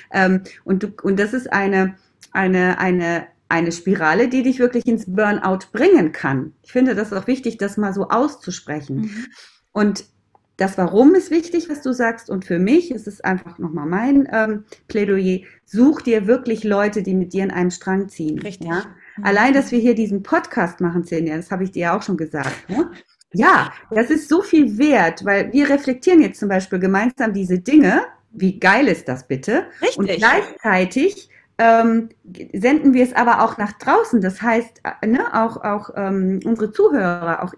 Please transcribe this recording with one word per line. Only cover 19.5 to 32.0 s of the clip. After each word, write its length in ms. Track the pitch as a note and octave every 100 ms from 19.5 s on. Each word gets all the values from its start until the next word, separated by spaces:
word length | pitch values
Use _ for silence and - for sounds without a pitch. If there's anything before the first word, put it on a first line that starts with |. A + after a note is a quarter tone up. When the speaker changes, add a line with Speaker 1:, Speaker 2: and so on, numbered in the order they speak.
Speaker 1:
dass 180 | C#4 C#4
wir 60 | A#3+
hier 160 | A#3
diesen 280 | A3+ G#3+ G3
Podcast 580 | G3+ E4 - - F3+ -
machen, 220 | F3 F3
Xenia, 340 | E3+ E3 D#3+ D#3+
das 140 | E3+
habe 140 | F#3+
ich 80 | F#3+
dir 80 | F#3
ja 160 | E3+ F#3+
auch 60 |
schon 140 | - F3+
gesagt. 500 | D#3 D3+ C3+ - -
Ne? 220 | G3+ F4 - _ _ _
Ja, 400 | F3 D4+ F4+ B2 - -
das 200 | A3 A#3+
ist 180 | D#4 -
so 140 | E4
viel 340 | F4 D#4+ B3+ G#3
wert, 460 | D4 B3 E3 E3
weil 280 | G3 G3+ -
wir 160 | C4 C#4+
reflektieren 500 | C#4 C#4+ B3+ - F4
jetzt 180 | G#3+ -
zum 120 | G#3
Beispiel 280 | F#3+ F#3 F#3
gemeinsam 540 | F#3+ G3 A#3 - A3+
diese 260 | G3 F#3 F3+
Dinge. 440 | F3+ D4+ C#4+ C#4 B4 - _
Wie 300 | F3 F#3 -
geil 280 | F#3 G#3+ C#4
ist 200 | E3 -
das 180 | B2+ -
bitte? 380 | C3+ E3+ C4 - -
Speaker 2:
Richtig. 180 | G4+ -
Speaker 1:
Und 80 | G3
gleichzeitig, 1200 | E3+ A3 D#4+ G4+ - A3+ F#3 F#3 C4 F4 - - _ _ -
ähm, 500 | A3+ A3+ A3+ A3+